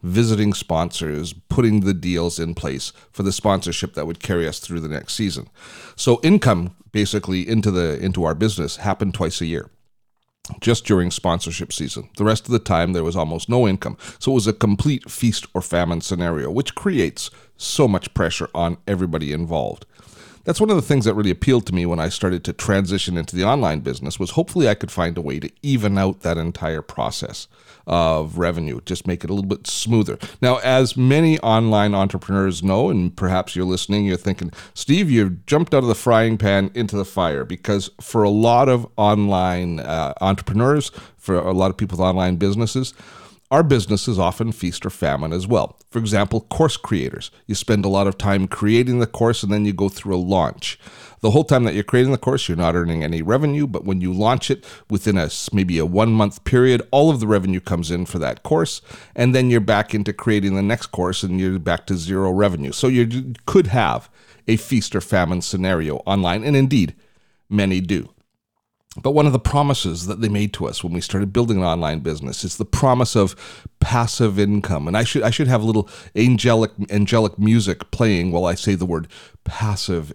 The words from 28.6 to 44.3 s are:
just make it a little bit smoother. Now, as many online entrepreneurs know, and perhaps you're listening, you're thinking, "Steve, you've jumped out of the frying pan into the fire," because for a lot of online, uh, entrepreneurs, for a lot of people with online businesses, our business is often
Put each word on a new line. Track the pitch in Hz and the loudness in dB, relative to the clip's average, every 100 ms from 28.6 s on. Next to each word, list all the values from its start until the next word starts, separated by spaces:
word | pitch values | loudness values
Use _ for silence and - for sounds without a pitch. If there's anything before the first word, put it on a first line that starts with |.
| 76 60 - | -6 -8 -8
just | 90 - | -8 -6
make | 87 | -6
it | 82 | -4
a | |
little | 98 95 | -4 -4
bit | 98 - | -6 -6
smoother. | - 110 113 104 - - - | -6 0 2 2 -4 -12 -2
Now, | 127 123 | 0 2
as | 110 131 127 131 | 2 2 2 2
many | 127 143 165 156 | 4 4 4 2
online | 113 110 113 107 104 | 2 2 4 4 4
entrepreneurs | 101 98 95 - 98 95 82 | 2 0 -2 -2 0 0 0
know, | 92 95 156 | 0 2 2
and | 87 87 | 0 -2
perhaps | - 95 92 - | -2 0 0 -2
you're | 90 92 | -4 -2
listening, | 92 - 104 101 | -2 -2 0 0
you're | 90 | -2
thinking, | - 95 87 - - | -2 -4 -6 -10 -18
"Steve, | - - 165 185 | -14 0 2 4
you've | 120 98 87 | 4 2 -2
jumped | - 147 170 | 0 0 2
out | 143 | 2
of | 123 | 2
the | |
frying | 110 - 113 113 110 | 0 4 4 4 2
pan | 107 98 98 | 2 2 0
into | 120 110 104 | -2 -4 -4
the | |
fire," | 95 - 85 71 | -4 -2 -2 -2
because | - 90 - 101 - - | -6 -8 -2 -2 -2 -14
for | - 117 | -4 2
a | 104 | 2
lot | 104 113 120 135 | 4 4 4 4
of | 123 120 - | 2 0 0
online, | 104 104 101 95 92 90 90 80 | 2 4 2 2 0 -2 -4 -6
uh, | 62 80 73 69 | -4 -4 -4 -2
entrepreneurs, | 95 98 - 104 123 147 139 - - _ | -2 -2 -2 0 2 2 -2 -10 -20 _
for | - 90 | -2 0
a | 87 | 0
lot | 92 95 | 2 0
of | 92 | 0
people | 98 90 | -4 0
with | 92 | 0
online | 92 92 87 | 2 0 0
businesses, | 98 101 113 131 131 - - - - _ _ | 0 0 -2 -2 -6 -10 -20 -20 -20 _ _
our | 139 | 2
business | 165 131 95 104 - | 4 2 2 -2 0
is | 95 | 0
often | 87 | 0